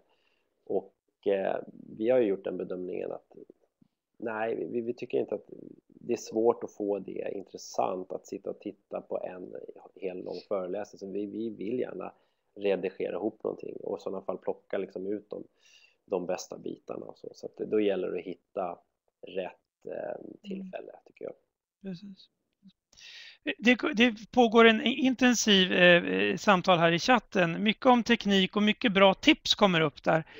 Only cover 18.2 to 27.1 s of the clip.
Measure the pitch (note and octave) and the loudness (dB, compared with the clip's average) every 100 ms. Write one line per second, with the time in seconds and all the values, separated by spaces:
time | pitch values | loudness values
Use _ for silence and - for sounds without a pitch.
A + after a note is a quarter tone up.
18.2 | F#2 E2+ _ - F2+ - _ _ _ _ | -8 -12 _ -6 -6 -8 _ _ _ _
19.2 | - F#2 F2+ - _ _ - - - - | -12 -8 -8 -12 _ _ -14 -10 -10 -10
20.2 | - - G3+ F#3+ F#3+ - G#1+ - _ _ | -14 -18 -12 -12 -10 -14 -14 -20 _ _
21.2 | - - _ _ _ _ F#3+ F3 G3+ F#3+ | -14 -14 _ _ _ _ -16 -14 -16 -20
22.2 | - _ _ _ G3 _ _ _ - - | -20 _ _ _ -20 _ _ _ -20 -20
23.2 | - - - - A#3 B3 - G#3+ B3 G#3 | -20 -12 -10 0 2 2 2 2 2 2
24.2 | G3+ - A#3 A#3 A3+ A3 A3+ C4+ C4 B3+ | -2 4 6 8 8 6 0 0 0 2
25.2 | B3 A#3+ - G3 F#3 G3 F3+ F3 F3+ F#3 | 2 4 4 4 4 6 8 8 4 0
26.2 | G#3 G3 - F#3+ F3 F3+ E3 E3+ - | 0 0 2 4 4 4 4 2 4